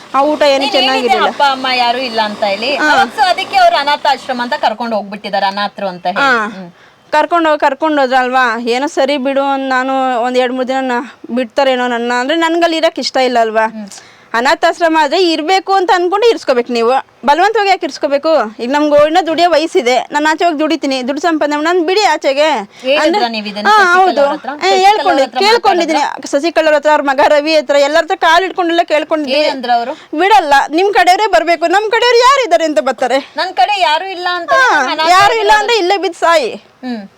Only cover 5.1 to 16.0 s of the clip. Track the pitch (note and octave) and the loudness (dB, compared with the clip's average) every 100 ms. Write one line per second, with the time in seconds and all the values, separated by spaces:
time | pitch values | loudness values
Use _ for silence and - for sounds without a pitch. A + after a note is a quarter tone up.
5.1 | G#3 G#3 G3 G3 G3+ G3+ - G3+ F3+ F3+ | -12 -6 -4 -2 -4 -6 -6 -8 -6 -6
6.1 | G3 C#4 A#3+ G#3+ F#3+ F3 - _ _ - | -2 0 0 -2 -8 -16 -20 _ _ -4
7.1 | D4+ D4+ E4+ D#4+ D4+ D4 C4+ D#4+ D4 C4 | -2 0 0 0 0 0 -2 -2 0 0
8.1 | C4 B3+ B3+ B3 A3+ A#3+ B3 C#4+ D#4 C4+ | 0 0 0 0 -2 -2 -2 -2 -2 -2
9.1 | D4 C4+ C4+ C#4 C4+ C4+ B3+ C4 C4+ C4 | 0 -2 -2 -2 -2 -2 -2 -2 -2 -2
10.1 | B3 B3 B3+ B3+ B3+ B3+ C4 C4 A#3+ B3 | -2 -2 0 -2 -2 -4 -4 -4 -4 -6
11.1 | - - A#3 B3 - C4+ B3+ B3 A#3 A#3+ | -16 -8 -6 -4 -2 0 0 -2 -4 -2
12.1 | B3 C4 E4 E4 E4+ E4+ D#4+ D#4+ D#4+ B3+ | -4 -2 -2 0 0 0 0 -2 -2 -4
13.1 | C4+ B3+ A#3+ A3+ G#3+ A3 A3 G3+ - - | -2 0 2 0 0 -2 -4 -16 -18 -20
14.1 | - _ A3+ C4 E4 E4+ - E4+ D#4+ D4 | -20 _ -2 0 0 0 0 0 0 0
15.1 | E4+ F4 D#4+ D#4 F#4+ F#4+ G4 F#4 F#4 | 0 0 0 0 -2 0 -2 2 0